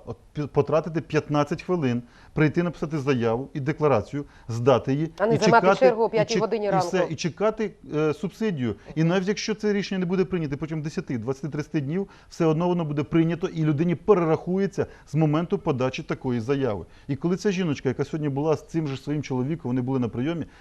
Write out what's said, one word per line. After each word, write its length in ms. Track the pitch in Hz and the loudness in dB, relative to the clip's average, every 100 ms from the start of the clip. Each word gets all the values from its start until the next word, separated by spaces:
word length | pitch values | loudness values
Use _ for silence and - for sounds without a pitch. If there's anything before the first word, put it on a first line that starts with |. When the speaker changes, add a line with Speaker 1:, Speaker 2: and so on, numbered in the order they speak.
| - | -8
Speaker 1:
от 100 | 113 - | -16 -12
пі-, 120 | 147 143 | -10 -4
потратити 540 | 151 131 151 165 160 | 0 2 2 0 -4
п'ятнадцять 600 | - 151 - 147 143 165 | -2 -2 0 0 0 -2
хвилин, 400 | - 180 131 120 - - - | -4 0 0 -2 -4 -18 -8
прийти 280 | - 156 170 | 2 2 2
написати 360 | 175 - 160 156 | -2 -2 -6 -4
заяву 500 | 131 127 113 117 135 | 0 2 2 0 -4
і 60 | 151 | -6
декларацію, 640 | 135 147 151 117 - 143 143 - - | -4 0 2 2 0 -8 -10 -14 -8
здати 460 | 117 123 117 - | 0 4 4 4
її 160 | 139 160 - | -2 -2 -2
Speaker 2:
А 80 | 208 | 0
не 80 | |
Speaker 1:
і 40 | 226 | 2
Speaker 2:
займати 280 | 202 214 180 | 6 6 6
Speaker 1:
чекати, 120 | 196 | 6
Speaker 2:
чергу 240 | 254 220 | 4 4
о 40 | 214 | 2
Speaker 1:
і 40 | |
Speaker 2:
п'ятій 240 | 220 208 | 2 2
Speaker 1:
чек-, 60 | 233 | 0
Speaker 2:
годині 260 | 214 220 202 | 0 0 2
Speaker 1:
і 40 | |
Speaker 2:
ранку. 160 | 190 175 | 2 2
Speaker 1:
все, 200 | 180 165 | 0 0
і 40 | |
чекати, 560 | 160 170 - 214 214 208 - 135 147 | -2 -4 0 -2 0 -4 -6 -6 0
е, 180 | 156 | 0
субсидію. 600 | - 185 - 220 151 120 98 - | 0 -4 -2 -2 0 -2 -4 -6
І 100 | 156 | 0
навіть 240 | 165 190 185 | 2 2 0
якщо 260 | 208 - | -2 -2
це 180 | 214 208 | -2 0
рішення 260 | 202 220 190 | 0 -2 -2
не 80 | 175 | -2
буде 180 | 190 | 0
прийнято 320 | 185 185 151 139 | 0 -2 -4 -4
протягом 260 | 151 160 | -6 -6
десяти, 360 | 151 190 - 127 | -6 -6 -4 -4
двадцяти, 300 | 110 135 - | -4 -6 -6
тридцяти 320 | 147 143 160 | -6 -4 -4
днів, 280 | 135 175 196 - - | -2 -4 -6 -12 -12
все 180 | - 160 | 0 2
одно 220 | 156 175 | 2 2
воно 160 | 175 | 0
буде 180 | 156 147 | -2 -4
прийнято, 460 | 147 165 165 165 180 | 0 2 2 0 -4
і 160 | 160 | -2
людині 300 | 156 143 175 | 0 2 0
перерахується 920 | 165 - 190 160 156 - 190 196 - 120 - - | 0 4 4 4 0 0 -2 -2 -2 -6 -6 -4
з 80 | |
моменту 440 | 151 156 151 175 196 | 0 2 2 0 -2
подачі 440 | 165 131 131 - | -2 0 0 -4
такої 380 | 156 156 131 120 | -6 -6 -4 -4
заяви. 440 | 113 139 127 98 - - - | -2 -2 -2 -4 -8 -14 -8
І 80 | 139 | -4
коли 200 | 170 185 | -2 0
ця 140 | 208 | 0
жіночка, 380 | 180 175 135 131 | 0 -2 -2 -2
яка 160 | 123 | -2
сьогодні 240 | 139 160 147 | -4 -4 -4
була 280 | 139 156 147 | -2 0 -2
з 100 | - | -2
цим 220 | 160 151 | -4 -4
же 80 | 135 | -6
своїм 260 | - 151 | -6 -6
чоловіком, 460 | - 127 131 165 123 | -4 -4 -2 -4 -4
вони 120 | 127 | -2
були 180 | 123 135 | -2 -2
на 100 | 117 | -2
прийомі, 380 | 117 139 170 - - | -4 -4 -4 -8 -14